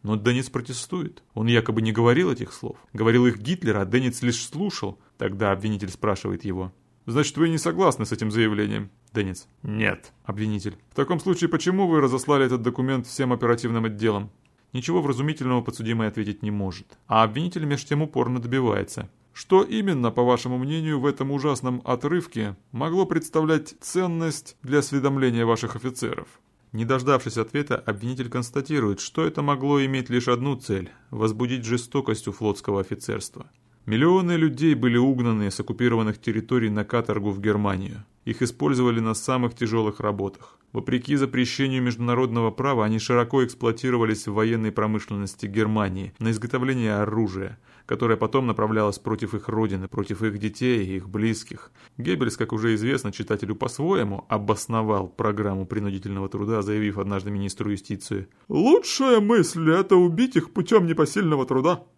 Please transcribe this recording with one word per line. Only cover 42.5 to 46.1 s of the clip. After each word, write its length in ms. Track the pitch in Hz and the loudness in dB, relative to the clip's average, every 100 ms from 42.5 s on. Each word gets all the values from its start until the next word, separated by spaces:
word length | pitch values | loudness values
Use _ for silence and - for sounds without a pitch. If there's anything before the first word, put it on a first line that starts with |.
права, 340 | 110 135 127 | 0 0 2
они 140 | 107 110 | 2 0
широко 440 | 110 123 120 135 | 2 2 4 2
эксплуатировались 840 | 123 - 117 113 131 123 110 107 - | 0 0 -2 0 0 2 2 0 -2
в 60 | |
военной 380 | 104 113 117 110 | 0 2 0 -2
промышленности 760 | 98 107 107 - 101 98 - 104 | 0 0 -2 -4 -6 -6 -8 -4
Германии 680 | 101 107 110 98 92 98 | 0 2 2 0 -4 -8